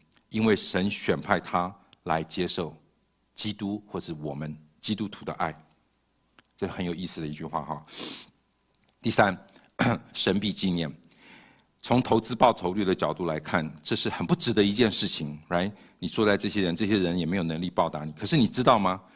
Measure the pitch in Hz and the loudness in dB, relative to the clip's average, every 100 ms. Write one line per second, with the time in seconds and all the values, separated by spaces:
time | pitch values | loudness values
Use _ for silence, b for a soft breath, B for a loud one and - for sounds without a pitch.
0 | _ _ _ 110 113 98 - 92 98 - | _ _ _ 0 2 2 2 0 0 0
1 | - 76 85 90 - 90 90 - b b | -2 -2 0 0 0 -2 -2 -6 b b
2 | 87 80 82 - 87 - 78 78 _ _ | -2 -2 -2 -4 -2 -2 -6 -10 _ _
3 | _ _ _ - 107 101 101 104 - 90 | _ _ _ -6 -4 -4 -6 -6 -8 -8
4 | - 76 76 71 76 78 - _ - 104 | -8 -8 -8 -6 -8 -10 -18 _ -4 -4
5 | 104 - - - 82 - _ _ _ _ | -4 -8 -8 -4 -4 -6 _ _ _ _
6 | _ _ _ _ _ - 92 - 87 85 | _ _ _ _ _ -8 -6 -4 -4 -4
7 | 90 85 78 76 80 80 71 76 B B | -6 -6 -6 -8 -8 -8 -6 -10 B B
8 | B B B _ _ _ _ _ _ _ | B B B _ _ _ _ _ _ _
9 | 110 110 101 90 - b b - 123 107 | 2 4 4 2 -8 b b -2 0 0
10 | - - - 98 107 92 95 87 78 - | -4 -2 2 2 0 0 0 0 -2 -8
11 | b b b b b b b _ - 123 | b b b b b b b _ 0 0
12 | - 113 113 120 123 - 87 98 95 90 | 4 2 2 4 4 4 0 0 0 2
13 | 78 78 85 78 - 90 78 - - 113 | 0 -2 -4 -4 -2 -2 -2 -6 -4 -2
14 | 110 - 90 175 123 107 101 104 110 - | -2 -2 0 0 2 4 2 4 2 2
15 | 101 - 73 76 - 87 98 B B B | 0 -4 -6 -10 -4 -2 -2 B B B
16 | 90 117 104 98 104 101 90 85 101 104 | -4 2 4 4 0 0 0 0 2 2
17 | 87 90 80 95 82 80 90 - 82 76 | 2 0 0 -2 -2 -4 -2 0 0 -2
18 | 78 - 104 160 107 - 127 113 92 92 | -8 -6 0 2 2 4 4 6 4 -2
19 | b | b